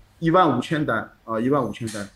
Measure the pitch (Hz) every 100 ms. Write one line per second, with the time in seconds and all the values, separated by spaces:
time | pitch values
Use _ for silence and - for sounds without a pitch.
0 | - - 165 180 165 123 - 156 135 110
1 | - _ 113 110 123 143 113 - 110 104
2 | 101